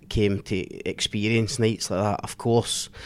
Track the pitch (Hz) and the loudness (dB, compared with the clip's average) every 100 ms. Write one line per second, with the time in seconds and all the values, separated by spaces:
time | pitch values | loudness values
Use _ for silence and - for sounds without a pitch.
0 | - - 104 98 - 95 - - - - | -4 2 2 2 -2 -4 -4 -6 -6 -4
1 | - 107 104 113 107 - 110 110 - 92 | -4 0 2 2 2 2 2 2 -2 0
2 | 104 - - - 120 117 107 - - - | 0 0 -4 -4 2 2 2 -2 -6 -12